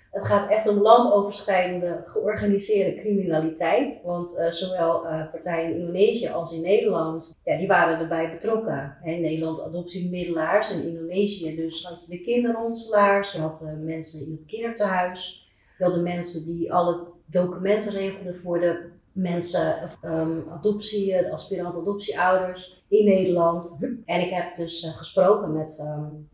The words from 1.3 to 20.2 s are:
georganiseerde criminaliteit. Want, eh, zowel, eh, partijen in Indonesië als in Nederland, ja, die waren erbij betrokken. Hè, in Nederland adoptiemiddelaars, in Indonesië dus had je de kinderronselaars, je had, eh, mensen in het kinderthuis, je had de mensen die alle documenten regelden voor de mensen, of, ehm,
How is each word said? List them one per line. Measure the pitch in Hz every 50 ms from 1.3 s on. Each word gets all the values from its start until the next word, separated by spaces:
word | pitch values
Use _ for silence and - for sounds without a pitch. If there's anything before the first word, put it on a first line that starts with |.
| - - - - 190 185 180 175 180 180 175 175 165 - -
georganiseerde | - - 214 - 208 208 208 214 202 196 202 - - 214 196 185 175 - -
criminaliteit. | - 214 202 190 180 170 160 156 160 160 - - 170 165 185 233 285 - - - -
Want, | 175 175 175 170 170 - -
eh, | 170 170
zowel, | 170 - 190 180 185 180 165 165 165 160 165 165
eh, | 156 160 156 -
partijen | - 165 - 180 170 165 165 165 160
in | 170
Indonesië | 175 170 175 180 202 233 - - - -
als | - 170 165 156 165
in | 165
Nederland, | 165 180 202 233 240 214 180 165 165 160 160 165 - - - - _
ja, | 170 151 -
die | 185 190
waren | 190 170 165 165 160 160
erbij | 165 160 165 165 165 165
betrokken. | - - - 220 226 214 220 220 185 135 143 143 - -
Hè, | 180 160
in | 165 175
Nederland | 165 151 160 160 160 160 160 - -
adoptiemiddelaars, | 160 165 175 170 - - 185 175 180 180 180 170 175 165 160 156 165 190 214 220 208 196
in | 160 143 170
Indonesië | 165 165 165 170 180 196 208 202 190 175 165 156 156
dus | 160 160 165 - - -
had | 180 165 - -
je | 170 175 175
de | -
kinderronselaars, | 233 240 240 240 233 233 226 233 233 233 226 220 220 214 208 202 202 202 196 196 - -
je | 160
had, | 156 156 156 -
eh, | 160 156 156 156 156
mensen | 160 160 160 156 - - 156 -
in | 160
het | 156 151 -
kinderthuis, | - 214 220 233 233 226 - 208 190 185 180 180 180 185 - - - - - _ _ _ _ _ _ _ -
je | 180
had | 175 170
de | 170
mensen | 175 175 175 175 170 - 170 160 156
die | 165 170 170 165 - -
alle | 175 175 175 165 - - - - - _
documenten | - - 180 180 180 - 185 185 196 208 214 214 214 196
regelden | 196 196 190 185 - 180 180 175
voor | - - 180 175 170
de | 175 170 165 - - - - - _ _
mensen, | _ 190 185 175 175 170 170 - - 175 160 160 - - -
of, | 170 - -
ehm, | - 170 160 160